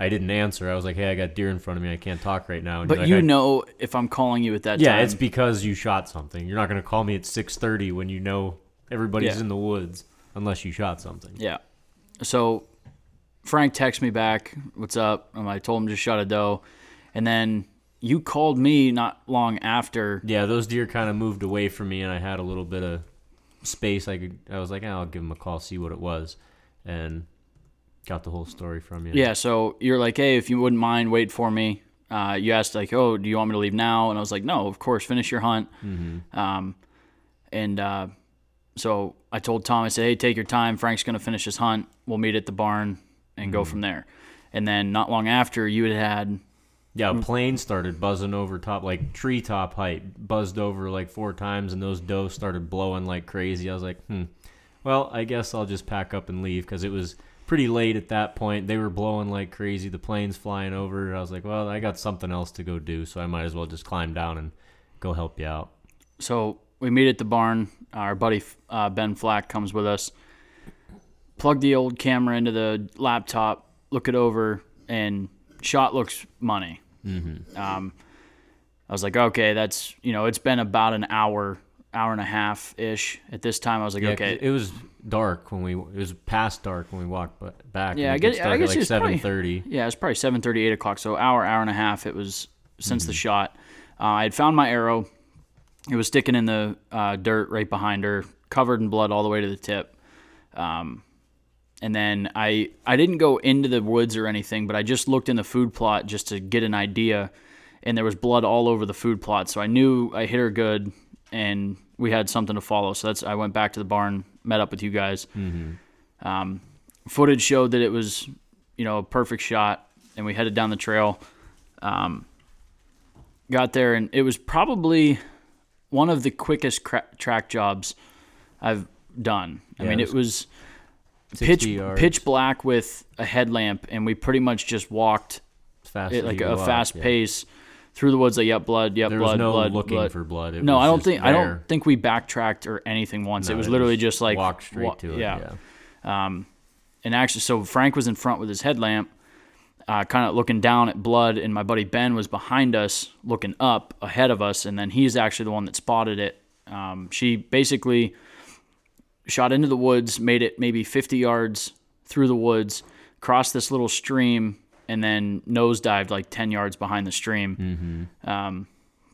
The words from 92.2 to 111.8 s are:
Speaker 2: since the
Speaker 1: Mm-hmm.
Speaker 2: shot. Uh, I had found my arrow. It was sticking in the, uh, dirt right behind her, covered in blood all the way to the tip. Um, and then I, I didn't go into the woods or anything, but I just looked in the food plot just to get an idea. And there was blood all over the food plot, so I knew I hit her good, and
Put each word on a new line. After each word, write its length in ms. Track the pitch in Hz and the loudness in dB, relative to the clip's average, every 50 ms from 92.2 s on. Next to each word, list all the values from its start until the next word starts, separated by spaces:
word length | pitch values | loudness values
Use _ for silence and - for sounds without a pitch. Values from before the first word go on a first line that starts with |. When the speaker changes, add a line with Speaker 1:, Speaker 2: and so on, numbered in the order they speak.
| 101 98 98 - - - _ _ _ _ _ _ | -6 -6 -8 -10 -12 -12 _ _ _ _ _ _
Speaker 2:
since 260 | - 101 123 117 85 | -4 -4 -2 -2 -2
the 60 | 80 - | -4 -4
Speaker 1:
Mm-hmm. 40 | |
Speaker 2:
shot. 400 | - - 110 104 101 95 - - - - - - - - - _ - | -4 -2 0 2 2 0 -2 -6 -14 -20 -20 -20 -20 -20 -20 _ -2
Uh, 40 | 107 | 0
I 180 | 107 104 104 110 | 2 2 4 2
had 100 | 110 - | 0 2
found 220 | - 147 156 160 | 4 4 4 6
my 120 | 151 139 123 | 6 4 4
arrow. 380 | 120 120 113 117 117 113 104 - _ _ _ _ _ - _ _ _ _ _ _ _ _ - - | 4 2 2 2 2 2 0 -4 _ _ _ _ _ -20 _ _ _ _ _ _ _ _ -6 -2
It 40 | 127 | 0
was 120 | 117 110 - | 0 0 4
sticking 260 | - 139 123 - 123 | 2 2 4 4 2
in 100 | 120 113 | 2 2
the, 300 | 113 110 107 107 104 - - _ _ | 2 0 0 -2 -4 -6 -8 _ _
uh, 240 | - 110 104 101 101 | -4 -2 -2 -2 -2
dirt 320 | 98 92 113 110 110 101 - | -2 -2 0 0 0 0 -2
right 180 | - 107 107 - | -2 -4 -4 -4
behind 320 | 104 98 104 104 101 98 98 | -4 -4 -2 -2 -2 -2 -2
her, 200 | 104 104 98 90 - - _ _ _ | -2 -2 -4 -6 -8 -16 _ _ _
covered 300 | - 139 131 120 123 110 | 0 2 2 4 2 2
in 80 | 113 104 | 0 0
blood 240 | 107 107 107 104 104 | 2 2 2 2 2
all 100 | 104 104 | 0 0
the 60 | 107 | 0
way 120 | 104 107 | 0 0
to 80 | 104 98 | -2 -2
the 80 | 98 | -6
tip. 400 | 95 - - 104 - - - _ _ _ _ _ - - _ _ - _ _ - | -8 -6 -6 -6 -6 -6 -10 _ _ _ _ _ -20 -20 _ _ -20 _ _ -10
Um, 500 | - 85 82 82 82 85 76 60 - - _ _ _ _ _ _ _ _ _ _ _ _ _ _ - | -6 -6 -4 -4 -6 -6 -8 -12 -14 -18 _ _ _ _ _ _ _ _ _ _ _ _ _ _ -10
and 140 | - 110 107 | -6 -2 -2
then 340 | 107 107 104 104 101 98 - - | 0 0 0 0 -2 -2 -4 -2
I, 360 | 110 107 107 107 107 107 - - _ _ | -2 0 2 2 0 0 -2 -6 _ _
I 120 | 127 123 | 2 4
didn't 220 | 131 165 175 175 156 | 4 4 4 4 4
go 180 | 160 147 131 | 6 6 4
into 320 | 110 - 135 131 139 139 131 | 4 4 4 4 4 4 2
the 120 | 123 117 | 2 2
woods 360 | 104 107 113 117 117 113 110 | 2 4 4 4 4 2 0
or 100 | 113 110 | -2 -2
anything, 400 | 107 104 104 98 - 110 107 107 | -2 -2 -4 -4 -4 -4 -4 -4
but 80 | 101 107 | -2 -2
I 80 | 107 107 | -2 0
just 240 | 110 131 120 - | 0 0 0 2
looked 220 | - 131 131 127 - | 2 2 2 2 2
in 80 | 123 | 0
the 80 | 117 101 | 0 -2
food 280 | - - 123 123 117 - | 0 2 2 2 2 0
plot 340 | - 117 110 107 101 - | 0 0 2 2 0 -2
just 200 | 101 107 101 - - | -4 -8 -8 -6 -6
to 120 | 107 98 | -6 -6
get 240 | 95 95 110 117 113 | -4 -2 0 0 2
an 100 | 110 104 | 2 0
idea. 560 | 104 101 101 95 113 113 113 107 101 98 92 - - _ - - - - - _ _ - | 0 -2 -2 0 0 2 2 2 0 -2 -4 -8 -16 _ -20 -20 -20 -20 -20 _ _ -4
And 120 | 117 117 | -2 0
there 80 | 113 110 | 2 0
was 120 | 110 101 | 0 -2
blood 280 | 87 - 123 120 120 110 | 0 0 2 4 4 4
all 220 | 101 113 120 117 120 | 4 4 4 4 4
over 160 | 117 107 107 | 4 2 0
the 80 | 98 101 | -4 -4
food 280 | - - 120 113 95 - | -2 0 0 0 0 0
plot, 260 | 104 104 98 90 - | 0 0 0 0 -2
so 120 | - 104 | -4 -2
I 80 | 104 107 | -2 2
knew 420 | 117 127 131 135 131 123 120 - - | 4 6 6 6 6 4 2 0 -2
I 140 | 107 113 | -4 -2
hit 120 | 107 120 123 | 0 0 0
her 120 | 123 113 | 0 2
good, 400 | 101 113 113 107 107 104 101 101 - - _ _ - _ _ _ | 2 2 2 2 2 0 -2 -6 -10 -14 _ _ -20 _ _ _
and 460 | - 113 107 101 101 101 101 98 95 - | -6 -2 -2 0 0 0 -2 -4 -6 -8